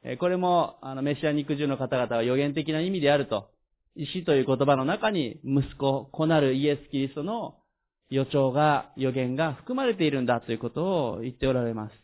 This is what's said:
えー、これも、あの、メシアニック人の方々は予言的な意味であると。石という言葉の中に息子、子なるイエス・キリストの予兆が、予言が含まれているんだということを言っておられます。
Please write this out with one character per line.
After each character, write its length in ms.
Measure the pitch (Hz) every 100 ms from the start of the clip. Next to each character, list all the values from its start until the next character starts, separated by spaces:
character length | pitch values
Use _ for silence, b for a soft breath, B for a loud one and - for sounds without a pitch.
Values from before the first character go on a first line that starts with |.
え 120 | -
ー、 20 | 127
こ 120 | 180
れ 80 | 180
も、 420 | 180 175 143 -
あ 140 | 135
の、 80 | 135
メ 140 | 143 143
シ 100 | 156
ア 60 |
ニ 120 | 147
ッ 20 | 143
ク 100 | 143
人 120 | 147
の 80 | 135
方 220 | 131 131
々 180 | 120 117
は 60 |
予 120 | 117 131
言 180 | 143
的 180 | 143 147
な 80 | 156
意 100 | 180
味 100 | 190
で 120 | 143
あ 40 | 143
る 100 | 131
と。 240 | 107 - _ _ _ _ -
石 280 | 143 185
と 100 | 175
い 80 | 143
う 40 | 131
言 100 | 127
葉 200 | 139 135
の 80 |
中 260 | 135 190 220
に 300 | 190 123 -
息 320 | 143 139 135 -
子、 320 | 135 135 -
子 140 | - 156
な 140 | 160
る 140 | 135
イ 120 | 131 147
エ 100 | 143
ス・ 140 | -
キ 80 | 139
リ 100 | 135
ス 80 | 147
ト 60 |
の 340 | 165 226 180 _ _ _ _ _ _
予 160 | 131
兆 260 | 135 147 135
が、 420 | 131 151 143 - -
予 160 | 131
言 220 | 127 127
が 200 | 131 160
含 220 | 131 - 254
ま 80 |
れ 100 | 254
て 100 | 196
い 60 | 156
る 120 | 139
ん 40 | 120
だ 140 | 117
と 120 | -
い 20 |
う 40 | 113
こ 120 | 117
と 420 | - 180 180 123
を 80 | 98
言 120 | 120
っ 20 |
て 120 | 123 131
お 60 |
ら 120 | 127
れ 100 | 120
ま 160 | 110 107
す。 20 | -